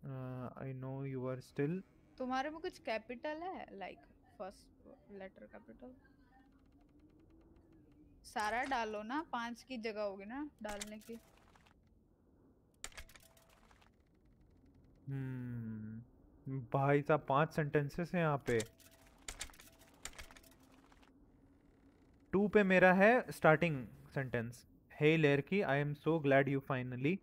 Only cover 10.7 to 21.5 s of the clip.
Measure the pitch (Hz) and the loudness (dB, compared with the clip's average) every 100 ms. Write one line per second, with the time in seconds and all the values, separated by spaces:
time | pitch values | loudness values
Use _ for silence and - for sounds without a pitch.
10.7 | 208 202 214 214 226 - - - - - | -10 -10 -14 -14 -16 -16 -20 -20 -20 -20
11.7 | _ _ _ _ _ _ _ - _ _ | _ _ _ _ _ _ _ -20 _ _
12.7 | _ - - - - - - _ - - | _ -18 -16 -20 -20 -20 -20 _ -20 -20
13.7 | - _ _ _ _ _ _ - - - | -20 _ _ _ _ _ _ -20 -20 -20
14.7 | - - - - 139 131 127 123 120 113 | -20 -20 -20 -10 -8 -8 -8 -8 -8 -8
15.7 | 110 107 113 120 - - - - 135 117 | -10 -10 -12 -16 -20 -20 -16 -8 -8 -4
16.7 | 139 139 143 143 151 151 139 160 - 147 | 0 4 2 4 0 2 2 2 0 0
17.7 | 151 143 - 170 180 165 143 - 120 107 | 0 0 -4 -4 0 0 0 0 0 0
18.7 | - - - - - - - - - - | -10 -20 -20 -20 -20 -18 -14 -14 -16 -20
19.7 | - - - - - - - - - - | -20 -20 -18 -18 -16 -18 -18 -20 -20 -20
20.7 | - - - - - - - - | -20 -20 -20 -20 -20 -20 -20 -20